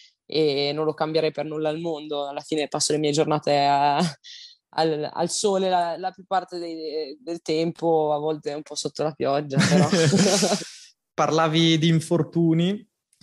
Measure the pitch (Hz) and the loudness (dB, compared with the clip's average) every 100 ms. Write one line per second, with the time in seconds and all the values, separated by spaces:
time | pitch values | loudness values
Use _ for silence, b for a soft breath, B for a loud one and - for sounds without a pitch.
0 | B B - 151 156 139 143 147 156 151 | B B -6 0 0 0 -2 -2 -4 -2
1 | 156 160 156 151 151 156 156 156 170 151 | -2 0 0 -2 -6 -4 -4 -4 -4 -6
2 | 151 147 143 143 - 156 143 156 - 151 | -6 -6 -6 -8 -6 -4 -2 -2 0 0
3 | 151 143 156 151 - 143 143 143 143 143 | 0 0 0 0 2 2 4 4 2 2
4 | 175 143 - - - _ _ - 160 151 | 0 -4 -16 -20 -20 _ _ -2 0 -2
5 | 147 - 175 - 214 190 190 180 170 165 | -4 -4 -4 -2 0 0 2 0 0 -4
6 | 185 185 185 190 175 180 170 165 160 151 | -8 -10 -4 -4 -4 -8 -10 -8 -8 -6
7 | 147 151 160 170 - 156 165 160 160 160 | -8 -10 -10 -8 -2 0 0 0 0 2
8 | 151 151 151 156 151 147 151 151 147 - | 2 0 -2 -4 -6 -10 -10 -8 -6 -4
9 | 151 143 131 139 147 135 - 175 180 185 | -4 -2 -2 -2 -2 0 4 4 4 4
10 | 160 196 202 190 180 196 - - - _ | 4 4 4 4 2 -2 -6 -16 -20 _
11 | _ - 147 156 160 160 165 160 165 165 | _ -2 0 2 2 4 4 4 4 2
12 | 156 170 156 170 165 165 175 208 - _ | 2 0 0 2 2 4 2 -2 -8 _
13 | _ _ | _ _